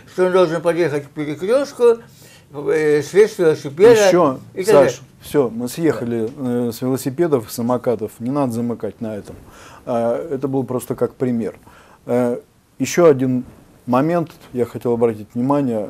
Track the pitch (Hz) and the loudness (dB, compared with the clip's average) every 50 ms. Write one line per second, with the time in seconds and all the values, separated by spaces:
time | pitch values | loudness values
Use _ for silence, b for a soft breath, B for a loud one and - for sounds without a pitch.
0 | B - - 185 185 180 180 190 180 160 160 170 160 170 165 170 175 147 147 147 | B -10 -2 0 0 2 4 4 4 2 0 0 -2 0 0 2 0 0 -2 -4
1 | 135 - - 151 147 147 147 - 180 196 240 285 277 269 - - 240 233 226 226 | -6 -8 -10 -10 -8 -8 -8 -6 -2 0 0 0 0 -4 -2 2 2 2 2 2
2 | b b b b b b b b b _ 143 143 147 151 160 156 156 151 147 151 | b b b b b b b b b _ -14 -8 -4 -2 0 0 2 2 2 2
3 | 139 139 165 190 220 208 - - 175 156 151 131 - 143 135 165 196 233 233 214 | 0 2 4 4 4 4 2 2 2 2 2 0 -4 -8 0 4 6 8 8 8
4 | 202 190 175 175 170 139 131 135 - - - - 180 - - 147 131 127 120 - | 6 6 6 6 4 2 2 -2 -8 -12 -10 -4 0 4 6 6 6 4 2 -4
5 | - - _ _ - - - 147 135 113 110 117 123 123 - 165 165 151 123 107 | -10 -20 _ _ -10 -2 0 0 0 0 -2 -6 -8 -8 -4 -2 0 0 0 -2
6 | 120 120 117 117 110 113 143 147 135 123 120 120 120 120 110 - 127 127 135 123 | -4 -4 -4 -4 -4 -6 -6 -8 -6 -4 -2 -2 -2 -4 -4 -4 -4 -4 -4 -4
7 | - 139 127 151 170 170 143 123 110 - - - 113 120 123 120 120 127 117 95 | -4 -6 -4 -2 0 0 0 -2 -2 -6 -8 -6 -2 -2 -2 0 0 -2 -2 -2
8 | 110 104 - - 113 123 139 147 139 123 113 117 120 120 113 101 - 101 - - | -4 -8 -10 -10 -8 -4 -2 -2 -2 -2 -4 -4 -6 -6 -6 -6 -8 -10 -10 -10
9 | 117 110 110 101 92 - 90 - B B B B B B B B - 127 123 117 | -10 -8 -8 -10 -12 -14 -18 -20 B B B B B B B B -8 -6 -4 -2
10 | 117 117 120 139 - 165 139 123 147 135 135 135 127 113 127 123 - - 123 - | 0 0 -2 -2 -4 -6 -6 -6 -4 -4 -4 -4 -4 -4 -6 -6 -6 -6 -4 -2
11 | 120 113 - - 135 127 120 113 107 87 - - b b b b b b b b | -4 -4 -2 -4 -4 -2 -2 -2 -4 -6 -8 -12 b b b b b b b b
12 | _ - 120 123 123 120 123 - - _ _ _ _ _ _ - 135 - - 180 | _ -4 -2 0 0 0 -2 -6 -8 _ _ _ _ _ _ -6 -6 -2 2 4
13 | 175 165 139 127 135 127 127 123 123 - - - - _ _ _ _ 123 120 127 | 6 6 4 4 2 -2 -2 -2 -4 -8 -14 -20 -20 _ _ _ _ -2 0 0
14 | 143 160 175 175 160 - - - - - - 123 120 - - 113 - 123 120 113 | 0 0 0 -2 -4 -6 -10 -18 -20 -10 -6 -4 -4 -4 -6 -6 -4 -4 0 0
15 | 120 117 110 107 107 - - 120 123 135 143 147 143 123 113 107 101 | 0 0 0 -4 -10 -10 -6 -4 -2 0 0 0 0 -2 -2 -4 -6